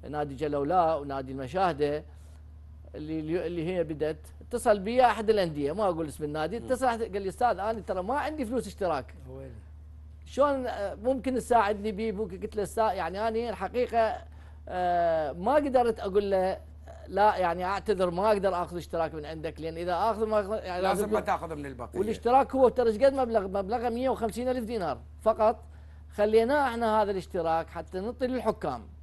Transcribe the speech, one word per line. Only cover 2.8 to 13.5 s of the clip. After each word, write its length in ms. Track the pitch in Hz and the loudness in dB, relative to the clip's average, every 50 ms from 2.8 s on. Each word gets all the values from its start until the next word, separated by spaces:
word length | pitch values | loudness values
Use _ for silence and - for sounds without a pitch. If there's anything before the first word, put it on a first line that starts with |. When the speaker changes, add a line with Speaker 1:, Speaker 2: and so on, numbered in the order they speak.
| - - - | -18 -16 -14
Speaker 1:
اللي، 240 | - 151 151 160 160 | -12 -10 -6 -6 -6
اللي، 280 | 156 151 160 180 160 165 | -4 -2 -2 -2 -2 -2
اللي 180 | 175 175 156 | -4 -4 -4
هي 180 | 165 185 180 170 | -2 0 -2 -2
بدت، 360 | 151 165 143 151 151 160 - - - - - | -2 -2 -2 -2 -2 -2 -6 -10 -18 -18 -18
اتصل 380 | - - - 240 - 247 214 208 | -14 -8 -8 -2 4 4 4 4
بي 260 | 185 202 240 254 254 | 2 0 4 6 6
أحد 240 | 240 208 214 226 208 | 6 6 4 2 2
الأندية، 420 | 220 208 190 170 156 147 143 139 | 4 4 4 2 0 -2 -2 -2
ما 120 | 156 202 220 | 0 2 2
أقول 240 | 196 175 160 165 151 | 0 2 0 -2 -6
اسم 160 | 131 - 156 | -6 -6 -6
النادي، 360 | 147 147 156 156 160 190 233 | -4 -2 -2 -2 -2 -4 -6
Speaker 2:
مم. 60 | 117 | -2
Speaker 1:
اتصل 200 | - 262 247 254 | -2 -2 2 2
أحد 160 | 254 233 220 | 0 0 0
قال 200 | 226 - 185 202 | -4 -4 -4 -4
لي: 80 | 196 190 | -4 -4
"أستاذ، 180 | 170 - 247 240 | -2 2 2 2
أنا 320 | 214 175 190 214 226 226 | 2 2 0 -2 -2 -4
ترى 240 | 170 - 196 185 180 | -4 -4 -4 -4 -2
ما 160 | 196 254 294 | -2 -2 -2
عندي 260 | 262 285 311 302 262 | -2 -4 -4 -4 -4
فلوس 220 | 208 240 254 190 202 | -2 -2 -4 -4 -4
اشتراك." 460 | - - 202 180 160 139 - - - - - 127 | -6 -4 -2 0 0 0 -2 -6 -14 -18 -16 -14
Speaker 3:
ويلي. 220 | 131 135 135 131 117 113 - - - - - - - - - - - - - | -14 -14 -14 -14 -14 -16 -18 -18 -18 -18 -18 -18 -18 -18 -18 -18 -18 -18 -18
Speaker 1:
شلون، 420 | - - - 277 294 277 269 254 240 | -10 2 2 4 4 4 0 -2 -4
آه، 280 | - 208 202 196 170 | -4 -4 -6 -6 -8
ممكن 400 | 185 202 247 269 262 190 262 254 | -4 0 0 0 0 0 0 -2
تساعدني 560 | 240 196 - 240 233 208 202 220 202 196 220 | -2 0 4 4 6 6 4 2 0 -2 -4
بيه؟ 200 | 208 180 220 226 | -2 -2 -2 -2
ممكن، 300 | 208 190 220 190 175 185 | -2 -2 -4 -6 -6 -8
قلت 140 | 180 214 - | -10 -6 -4
له: 80 | 214 202 | -2 -4
"أستاذ، 300 | 175 - 226 220 220 180 | -2 0 2 2 2 2
يعني 340 | 190 170 165 180 196 214 226 | 0 -2 -4 -2 -2 -2 0
أنا 220 | 220 226 233 | 0 -2 -2
الحقيقة، 680 | 240 | -4